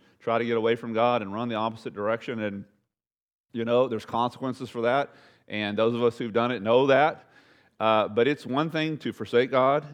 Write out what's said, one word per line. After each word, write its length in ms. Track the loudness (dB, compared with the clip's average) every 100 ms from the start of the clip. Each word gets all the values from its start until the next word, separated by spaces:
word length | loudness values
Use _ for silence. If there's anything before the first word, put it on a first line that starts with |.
| _ _
try 200 | -2 -2
to 60 |
get 120 | 0 0
away 180 | 0
from 180 | -2 -4
God 280 | 0 2 0
and 100 | -2
run 160 | -6 -6
the 80 |
opposite 380 | -4 -4 -6 -12
direction. 460 | -4 -2 -2 -4 -6
And, 260 | -6 -8 -14 _ _ _ _ _ _ _ _
you 140 | -6
know, 220 | 2 2 2
there's 180 | -2
consequences 640 | -4 -2 -2 -4 -8 -8 -10
for 120 | -4
that. 300 | 0 0 -2 -10 -20 _ -10
And 300 | -6 -4 0
those 160 | 0
of 100 | 2
us 140 | 0 0
who've 160 | -2
done 180 | 0 0
it 120 | 0
know 240 | 2 4 6
that. 380 | 4 4 0 -14 _ _ _ _ -2
Uh, 280 | 2 4 2
but 200 | 2 0
it's 180 | 0
one 260 | -4 -4 -2
thing 260 | -2 -4 -4
to 160 | -8
forsake 380 | -8 0 2 2
God, 320 | 2 2 2 -4